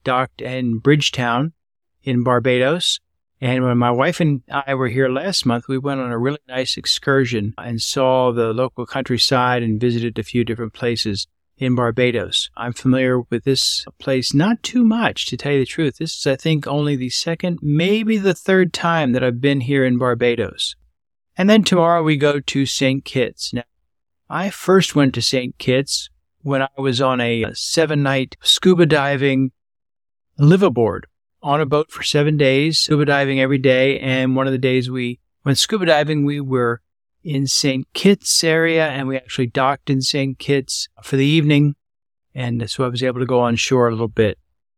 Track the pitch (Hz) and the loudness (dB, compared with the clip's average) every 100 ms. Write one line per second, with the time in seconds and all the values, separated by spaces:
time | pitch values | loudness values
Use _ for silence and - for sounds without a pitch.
0 | - 127 131 - 120 127 123 113 139 151 | -4 -2 -2 -6 -10 -6 -4 -2 2 2
1 | - - 120 120 160 - _ _ _ _ | 2 -2 -2 0 -2 -6 _ _ _ _
2 | 135 123 120 123 123 123 131 175 - - | -4 0 2 2 2 2 2 0 -2 -4
3 | _ _ _ - 127 127 127 120 120 120 | _ _ _ -8 -2 0 2 2 2 2
4 | 151 175 160 135 - 139 139 135 127 127 | 0 0 0 0 -4 -8 -4 -2 -2 0
5 | 131 131 190 - 123 120 127 131 139 135 | 0 0 -4 -2 0 -2 -2 -6 -4 -6
6 | 123 117 127 151 - 127 127 - - - | -6 -4 -4 -4 -8 -6 -6 -6 -4 -4
7 | - 135 123 117 104 - 120 113 - - | 2 2 2 -2 -4 -6 -8 -8 -4 0
8 | 131 131 127 117 113 113 127 - 117 135 | 2 2 2 0 -2 -2 -4 -6 -8 -6
9 | 127 120 - 131 123 123 117 107 123 117 | -4 -2 0 2 0 0 -2 0 0 0
10 | 117 113 110 123 117 113 113 - 120 113 | -4 -6 -4 -2 -2 -4 -8 -6 -4 -4
11 | 110 98 - _ _ - 131 123 120 117 | -4 -6 -8 _ _ -6 -2 0 0 0
12 | 123 113 87 - - - 120 - 131 127 | 0 0 -2 -4 -4 -8 -10 -2 2 2
13 | 127 127 117 117 139 131 - - - - | 2 0 -2 -4 0 0 0 -4 -8 -10
14 | - 131 123 139 190 233 - 247 226 226 | -4 -2 0 2 2 0 -2 2 2 2
15 | 196 - - 120 143 143 123 - 151 - | 0 -2 -8 -6 -2 0 -2 -2 -4 -4
16 | 165 - 147 131 165 151 - 147 147 139 | -10 -4 -4 -2 0 -2 -2 -2 -2 -2
17 | 127 - 170 165 180 170 147 147 180 220 | -4 -6 -6 -4 -4 -4 -2 0 2 0
18 | 220 220 196 175 - 190 180 - 170 165 | 0 0 0 -2 2 2 2 0 0 0
19 | 135 123 127 120 143 139 123 139 127 123 | 0 0 0 0 0 0 0 2 2 2
20 | 127 120 123 117 95 - - - _ _ | 0 2 0 0 -4 -4 -8 -8 _ _
21 | _ _ _ - 190 214 - 180 165 170 | _ _ _ 0 4 6 6 4 4 4
22 | 156 147 147 143 - 139 131 - 131 135 | 2 2 2 0 -2 -2 -2 0 0 0
23 | - 131 113 - - 120 - _ _ _ | -4 -4 -4 -4 -8 -8 -10 _ _ _
24 | _ _ - 156 196 - - 190 - 147 | _ _ -10 -6 -6 -4 2 4 4 2
25 | 135 120 - 131 - - - 127 143 - | 2 2 -2 -2 -4 -6 0 0 0 -6
26 | - _ _ _ 139 135 135 - 135 123 | -8 _ _ _ -4 -2 -2 -4 -2 0
27 | 131 127 117 117 110 - - 165 151 151 | 0 0 0 -2 -4 -6 -4 0 0 2
28 | 139 135 127 - - - 185 175 160 147 | 0 0 -4 -8 -4 0 4 4 4 2
29 | 139 139 139 135 131 _ _ _ _ _ | 0 0 0 2 0 _ _ _ _ _
30 | _ _ _ - 147 185 190 120 107 95 | _ _ _ 2 4 6 4 2 0 -2
31 | - _ _ _ 143 147 147 151 156 - | -10 _ _ _ -2 -2 0 -2 -2 -6
32 | - 147 147 151 135 135 156 160 - 147 | -2 0 2 2 4 2 2 0 2 2
33 | 147 143 139 135 131 135 131 127 135 135 | 2 0 0 0 0 2 4 4 2 0
34 | 131 131 131 131 135 131 131 127 123 127 | -2 0 0 0 0 0 0 0 -2 -6
35 | 120 123 _ _ 143 131 - 220 170 151 | -6 -8 _ _ -2 0 0 0 2 2
36 | 151 151 143 147 131 127 120 117 _ _ | 2 0 0 -2 -2 0 0 -2 _ _
37 | _ _ 175 139 135 - 143 131 - - | _ _ -6 -2 0 0 0 -2 -6 0
38 | 196 202 - - 165 160 165 160 156 135 | 2 2 0 0 2 2 2 2 0 -2
39 | 131 131 127 - 123 139 135 139 - 135 | -4 -6 -6 -4 -2 0 0 0 -2 -2
40 | 131 143 135 131 - 139 131 - - _ | 0 -2 -4 -4 -2 -2 -2 -8 -10 _
41 | - 135 139 160 147 147 147 143 _ _ | -4 0 2 4 4 4 4 0 _ _
42 | _ _ _ 131 123 117 113 - 127 120 | _ _ _ -10 -4 -4 -4 -4 -4 -2
43 | 127 123 127 123 120 113 - 131 120 110 | -4 -2 0 2 2 0 0 2 2 2
44 | 113 - 104 - _ _ _ | -4 0 0 0 _ _ _